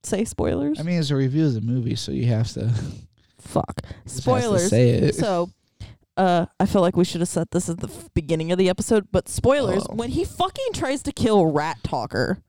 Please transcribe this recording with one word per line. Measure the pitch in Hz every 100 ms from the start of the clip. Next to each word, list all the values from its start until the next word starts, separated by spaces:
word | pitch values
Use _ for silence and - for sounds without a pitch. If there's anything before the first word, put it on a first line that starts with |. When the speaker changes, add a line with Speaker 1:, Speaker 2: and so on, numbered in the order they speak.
Speaker 1:
say | - 196
spoilers? | 226 - - - 285 302
Speaker 2:
I |
mean, | 160 175
it's | 143
a | 143
review | 131 143 156
of |
the | 113
movie, | 113 127 117 113
so | -
you | 127 120
have | 110 110
to | - 113 113 - - -
<laughs> | _ _ _
Speaker 1:
Fuck. | - - - -
Speaker 2:
just | -
have | -
to | - -
Speaker 1:
Spoilers. | - 254 240 190 180
Speaker 2:
say | 113 123
it. | 120 -
Speaker 1:
So, | - 233 180 175 _ _ _ - - _ -
uh, | 185 175 175 _
I | 202
feel | 202
like | 175 175
we |
should | 180 170
have | 175
said | - 165
this | 175 180
at | 170
the | -
f-, | - -
beginning | - 151 160 160
of | 180
the | 185
episode, | 185 - 220 -
but | 185 -
spoilers, | - 233 285 220 185 -
Speaker 2:
Oh. |
Speaker 1:
when | 214 233
he | 262
fucking | 370 - 370 453 539
tries | - 277 277
to | -
kill | - 240 208 160
Rat | 147 156 -
Talker. | - 135 110 104 123 196